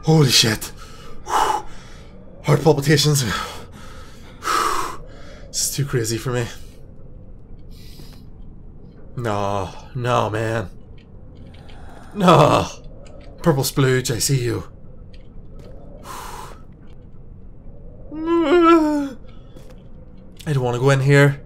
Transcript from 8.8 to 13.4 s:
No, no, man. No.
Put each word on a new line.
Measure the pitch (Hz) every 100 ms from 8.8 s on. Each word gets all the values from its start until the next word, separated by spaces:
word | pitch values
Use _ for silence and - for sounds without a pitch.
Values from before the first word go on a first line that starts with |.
| - - - -
No, | 117 101 101 101 90 - -
no, | 131 120 120 107
man. | 107 113 113 95 - - - - - - - - - - - - - -
No. | 202 180 151 143 117 - - - - - - - -